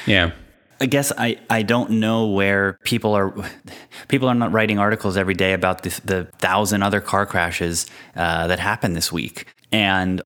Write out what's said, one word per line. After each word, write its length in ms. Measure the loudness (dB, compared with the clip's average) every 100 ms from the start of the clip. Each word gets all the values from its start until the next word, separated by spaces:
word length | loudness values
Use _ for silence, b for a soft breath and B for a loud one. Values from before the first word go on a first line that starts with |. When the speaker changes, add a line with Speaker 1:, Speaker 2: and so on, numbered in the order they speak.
| B
Speaker 1:
Yeah. 260 | 2 2 -2 -16 _ _ -4
Speaker 2:
I 60 | 0
guess 260 | 2 0 -2
I, 220 | -2 -2 -2
I 140 | 0
don't 280 | 2 2 2
know 360 | 0 2 2 2
where 500 | 2 2 2 0 -2
people 320 | -2 0 2
are, 180 | 2 0 -4 -12 -14 -20 B B B B
people 180 | 0 2
are 60 |
not 160 | 2 2
writing 300 | 2 2 2
articles 360 | 0 0 -2 0
every 180 | 0
day 180 | 0 0
about 320 | 2 0 -2
the, 160 | -6 -6
the 200 | -4 -4 -4 -4
thousand 420 | 0 0 0 0
other 180 | 0 0
car 240 | 0 -2
crashes, 600 | 0 0 -2 -2 -2 -4 -6 B B -4
uh, 320 | -2 0 0
that 100 | 0
happened 380 | -2 -2 -2 -2
this 160 | -4
week. 340 | -4 -6 -10 -18 b b
And, 500 | 0 2 2 0 -2